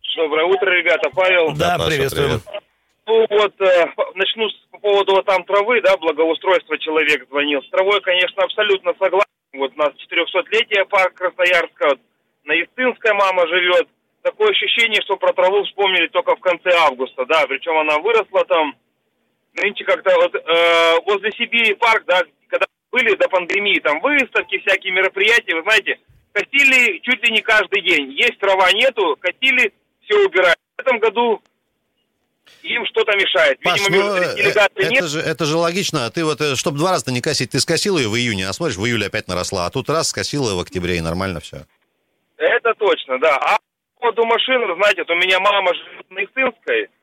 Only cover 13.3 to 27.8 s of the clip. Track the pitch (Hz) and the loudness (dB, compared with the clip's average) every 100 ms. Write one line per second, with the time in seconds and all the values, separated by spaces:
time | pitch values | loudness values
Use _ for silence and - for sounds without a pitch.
13.3 | 185 165 180 180 180 160 _ _ _ 180 | 2 0 0 2 2 0 _ _ _ -6
14.3 | - 214 196 - - 226 208 170 190 180 | 0 0 0 -2 0 0 -2 -4 -2 -2
15.3 | 175 185 202 185 - 196 185 165 180 175 | 2 2 2 -2 -2 0 0 0 -2 -2
16.3 | 165 185 170 185 175 156 127 127 - 127 | -2 -2 -2 0 2 2 0 -8 -6 -2
17.3 | 156 135 135 170 156 156 151 185 226 196 | 0 0 -4 -2 -2 0 -2 0 0 0
18.3 | 185 170 175 151 131 _ _ _ _ _ | -2 0 0 0 -6 _ _ _ _ _
19.3 | _ _ - 190 202 190 180 190 180 175 | _ _ -6 -6 -4 -2 -2 2 2 2
20.3 | - - 170 170 170 170 165 170 202 202 | -2 -2 2 4 4 4 2 0 -2 -2
21.3 | - 233 233 226 196 233 220 - 185 175 | -6 -4 0 0 0 0 0 0 0 0
22.3 | _ _ 180 185 _ _ 240 233 196 175 | _ _ -4 -4 _ _ -2 0 2 2
23.3 | 185 170 196 202 175 156 151 233 294 247 | 0 -2 -4 -2 0 0 -2 0 0 0
24.3 | 214 - 196 - 190 190 185 190 196 208 | -2 -4 -6 -2 -2 -2 -2 -2 0 0
25.3 | 233 226 165 165 214 208 - _ _ _ | 0 0 -6 0 0 0 -8 _ _ _
26.3 | 208 196 269 277 262 240 165 - 247 233 | -6 -2 2 4 4 2 0 -4 -2 0
27.3 | 220 - 214 202 202 | -2 2 2 2 -2